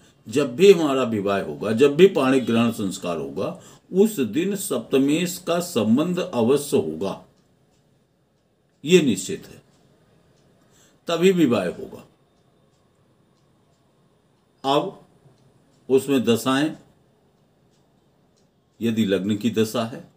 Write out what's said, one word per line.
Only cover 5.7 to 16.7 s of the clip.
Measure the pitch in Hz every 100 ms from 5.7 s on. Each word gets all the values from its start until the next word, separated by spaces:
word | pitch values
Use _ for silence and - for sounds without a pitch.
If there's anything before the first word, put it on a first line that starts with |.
| 120 110 123 170 180
अवश्य | - 120 113 143 - 123
होगा, | 80 80 95 82 - _ _ _ _ _ _ _ _ _ _ _ _ _ _ _
ये | 143 175
निश्चित | 147 92 - 80 -
है, | - _ _ _ _ _ _ _ _ _ _ _ _ _ _ -
तभी | 170 185
विवाह | 180 139 110 90
होगा। | - - - - _ _ _ _ _ _ _ _ _ _ _ _ _ _ _ _ _ _ _ _ _ _ _ _ _
अब | 135 147 190 - - _ _ _ _ _ _ _ -
उसमें | 135 131 135 110
दशाएं, | 113 131 135 156